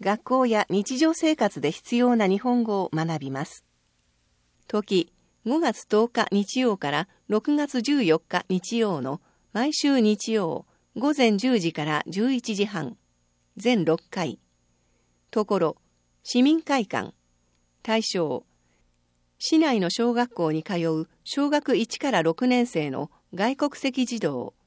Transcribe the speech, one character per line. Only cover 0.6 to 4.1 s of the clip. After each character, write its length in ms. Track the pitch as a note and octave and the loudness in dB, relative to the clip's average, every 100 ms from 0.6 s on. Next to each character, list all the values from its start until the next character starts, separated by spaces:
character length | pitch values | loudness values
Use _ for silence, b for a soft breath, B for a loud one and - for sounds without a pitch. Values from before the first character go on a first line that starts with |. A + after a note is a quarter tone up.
| G3+ | 0
日 280 | G3 G3+ B3+ | 0 -2 0
常 160 | D#4+ | 2
生 220 | E4 D#4+ D#4 | 2 0 2
活 260 | G#3 - | 0 0
で 100 | C#3+ | -4
必 240 | - - A#3+ | -4 -2 2
要 200 | B3 A#3 | 4 4
な 120 | G3 | 2
日 140 | G3 | 2
本 220 | B3+ B3 | 0 0
語 180 | A3+ G3+ | 0 -2
を 80 | F#3 | -2
学 260 | D#3 D#3+ D#3 | -2 -2 -4
び 120 | C3+ | -6
ま 140 | C3+ D#3 | -8 -8
す。 180 | - _ _ _ _ _ | -12 _ _ _ _ _